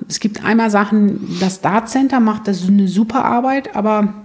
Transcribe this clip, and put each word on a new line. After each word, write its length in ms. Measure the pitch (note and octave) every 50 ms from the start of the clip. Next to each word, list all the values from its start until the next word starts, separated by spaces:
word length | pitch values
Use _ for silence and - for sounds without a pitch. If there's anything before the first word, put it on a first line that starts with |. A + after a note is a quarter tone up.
| - -
Es 100 | - -
gibt 240 | - G#3 G#3 - -
einmal 280 | - G#3+ A3+ A3+ A3
Sachen, 680 | G#3 G3+ G#3 G#3 G#3+ G#3+ G#3 G3+ - - - - E3+ F3
das 220 | F#3+ F#3+ F#3 -
Dart 280 | - D3+ F3+ A3 A3 -
Center 300 | - C4 C4+ C4+ - C4
macht 280 | A3+ A3 G#3+ G#3+ - -
das 200 | G3+ F3 F3+ F#3
eine 200 | G3+ G3+ G3 F#3
super 360 | E3+ F#3+ A3+ A3 A3 C4 -
Arbeit, 520 | - A#3 A#3+ A#3+ C4 C4+ C#4 C4+ G#4+ -
aber 380 | - G3+ G#3+ G#3+ G#3+ G#3 G3 G3+ -